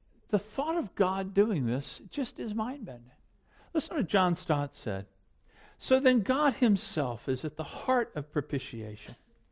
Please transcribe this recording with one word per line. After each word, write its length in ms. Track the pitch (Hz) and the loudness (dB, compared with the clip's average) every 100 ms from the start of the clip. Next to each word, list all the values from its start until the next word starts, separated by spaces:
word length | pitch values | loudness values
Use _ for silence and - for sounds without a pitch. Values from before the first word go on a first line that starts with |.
| _ _ _ | _ _ _
the 100 | 202 | -2
thought 360 | - - 302 339 | -2 -4 -2 -2
of 180 | 226 - | -2 0
God 380 | 185 190 190 | 0 0 0
doing 320 | 196 220 180 120 | 2 4 2 0
this 360 | 123 - - 220 | 0 -4 -12 -10
just 300 | - 262 - | -6 -6 -6
is 140 | 240 | -6
mind-bending. 580 | 208 220 294 190 123 120 - _ _ _ _ - | -4 -4 -6 -10 -12 -16 -20 _ _ _ _ -6
Listen 180 | 330 - | -4 -2
to 100 | 339 | -2
what 80 | 190 | 0
John 260 | 196 180 170 | 2 4 2
Stott 400 | - 147 143 - | 0 0 -2 -6
said. 300 | - 95 104 _ _ _ _ _ - - | -4 -4 -6 _ _ _ _ _ -20 -10
"So 220 | - 262 | 2 4
then 220 | 262 254 | 6 4
God 340 | 196 262 302 226 | 4 2 2 4
himself 760 | 240 202 - - 131 117 - | 4 4 0 -2 -2 -2 -2
is 160 | 127 156 | -2 -4
at 120 | - | -6
the 60 | |
heart 480 | 151 - - 254 233 - | -8 -6 0 0 0 -6
of 160 | 143 | -6
propitiation. 840 | 156 139 139 - 113 107 107 - 123 _ _ _ | -4 -2 -4 -4 -8 -10 -12 -14 -18 _ _ _